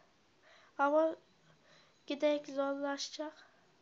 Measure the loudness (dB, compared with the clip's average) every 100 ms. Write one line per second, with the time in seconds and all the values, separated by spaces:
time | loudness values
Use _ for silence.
0 | _ _ _ _ _ -20 -16 0 4 4
1 | 4 0 _ _ _ _ _ -20 _ _
2 | -8 0 2 2 -2 -4 -2 -2 -4 -6
3 | -8 -10 -12 -12 -20 _ _ _